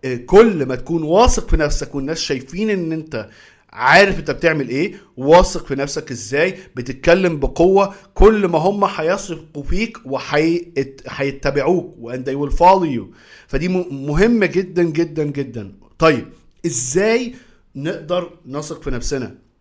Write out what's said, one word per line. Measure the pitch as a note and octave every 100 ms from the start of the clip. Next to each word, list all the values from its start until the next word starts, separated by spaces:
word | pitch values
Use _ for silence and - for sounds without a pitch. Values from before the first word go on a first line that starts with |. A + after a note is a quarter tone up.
آه، | C3+ B2
كل | B2 G3 A#3 F3+ C3
ما |
تكون | B2+ - E3+
واثق | D3+ F3+ B3 - -
في | D#3
نفسك | D3 - C#3+
والناس | C#3+ C3+ D#3+
شايفين | - C#3 - F3 A3
ان | G3 E3
انت | D#3+ D#3 C3 G2+ - - _ _
عارف | - B2+ E3 G3 D#3
انت | D3
بتعمل | - E3+ D#3 B2
ايه، | B2+ G3 - _ -
واثق | C3+ E3+ F#3 E3 -
في |
نفسك | C#3 C#3+ - -
ازاي، | A#2 G2+ C#3 F3+ F#3+ - -
بتتكلم | B2+ A#2+ - F3+ F#3 D#3
بقوة، | C3+ - F3 F#3+ G3 - _
كل | - G3+ G#3+ F#3
ما | E3
هم | E3+ G3+
هيثقوا | G3 - D#3+ G3 - D#3 - D3
فيك | C#3 F#3+ A3+ - C3+
وهيت-، | C3 - D3+ D#3+ F3 E3+ C#3+ C3+ C3+ B2+
هيتبعوك، | - C#3 C#3 D3 C#3+ C#3 F3+ - - A#2
and | C3
they | C3 C#3
will | C#3+ -
follow | F3 F#3+ E3 A#2+
you. | G2 - - - _
فدي | C3+ F3
م-، | F#3 F3+ C#3 C#3
مهمة | D3 G#3+ A#3 F#3
جدا، | F3 F#3 E3
جدا، | F3 D#3 E3 D3+
جدا. | D3 C#3 C3 A#2 G2 - _ _
طيب، | D#3+ C3+ - - _ _ E3+
ازاي | - B2 D3+ G#3+ A#3 B3 - _ _ _ C3+
نقدر | D3+ G3 D#3 F3 E3+ - -
نثق | C#3+ D3+ D#3
في | -
نفسنا؟ | B2 - C#3 A2 - _ _